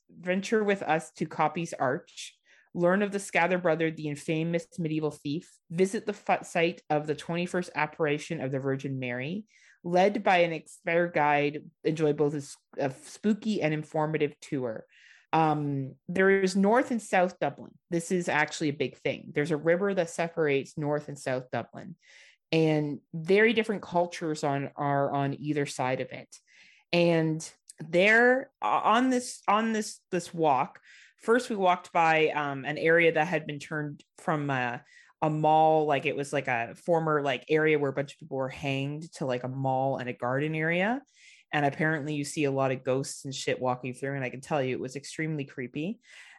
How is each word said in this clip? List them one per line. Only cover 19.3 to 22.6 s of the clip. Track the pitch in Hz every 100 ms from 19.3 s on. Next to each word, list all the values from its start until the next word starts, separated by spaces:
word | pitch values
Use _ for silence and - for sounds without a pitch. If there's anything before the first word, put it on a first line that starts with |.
There's | 147 147
a | 151
river | 160 175 202
that | 190 165
separates | - 170 170 151 139 - -
North | 147 147 151
and | 143
South | - 127 131
Dublin, | 120 113 - - 165 _ - - _ _
and | 160